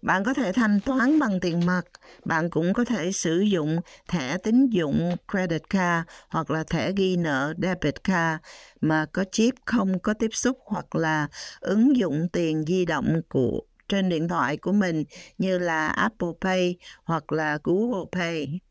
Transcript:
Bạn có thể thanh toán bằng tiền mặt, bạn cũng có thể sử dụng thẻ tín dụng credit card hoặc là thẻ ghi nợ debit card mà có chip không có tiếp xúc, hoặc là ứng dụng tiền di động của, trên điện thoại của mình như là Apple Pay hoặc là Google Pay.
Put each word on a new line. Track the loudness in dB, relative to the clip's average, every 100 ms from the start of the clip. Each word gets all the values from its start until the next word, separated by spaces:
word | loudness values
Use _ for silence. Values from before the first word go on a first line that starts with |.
Bạn | 0 0
có | 0
thể | -2 0
thanh | 2 2 2
toán | 2 2 4 2
bằng | 2 0
tiền | 0 0 2
mặt, | 0 -2 -14 -20 -14 -4
bạn | -2 0
cũng | 0 0
có | 0 0
thể | 0 -2
sử | -2 0 2
dụng | 2 2 0 -2 -4 -16 _
thẻ | -4 -2 -4
tín | 2 4 4
dụng | 2 0 0 0 -4 _
credit | -4 -2 -4 -2
card | 0 2 0 -2 -12 -8
hoặc | -6 -4
là | -4
thẻ | -2 -2 -2
ghi | 0 0 0
nợ | 0 -2 -2 -2
debit | -4 -2 -2 -2
card | -2 0 0 -2 -8 -20 -20 _
mà | 0 0 0
có | -4 -4
chip | 0 0 0 -4
không | 0 0 0
có | -2
tiếp | -2 -2
xúc, | -2 -2 -4 -6
hoặc | -8 -4 -2
là | 0 0 -2 -6 -16 -12
ứng | -2 4 4 4
dụng | 2 0 -2
tiền | 0 0 0 0
di | 0 2
động | 0 0 0 0
của, | 0 0 0 -6 _ _
trên | 0 0
điện | 0 0
thoại | 0 -2 -2
của | 0
mình | 2 2 0 -4 -10 -20 _
như | -2 0
là | 0 -2 -2
Apple | 0 -2 -2 -6 -4
Pay | -2 0 0 -2 -12 -20
hoặc | -4 -4 -2
là | -2 -2 -2
Google | 0 0 0 -2 -4
Pay. | -4 -4 -4 -6 -8 _